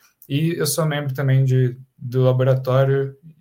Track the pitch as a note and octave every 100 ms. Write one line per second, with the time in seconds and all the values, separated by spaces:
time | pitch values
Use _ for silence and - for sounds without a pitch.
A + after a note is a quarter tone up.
0 | _ _ - C#3 E3 E3+ D3+ - D#3 D3
1 | C#3 C3 C3+ C3 C3+ B2+ B2+ B2+ - _
2 | A#2+ B2+ B2+ B2+ C3 C3 C3 C3 C3+ C#3
3 | C3+ - - -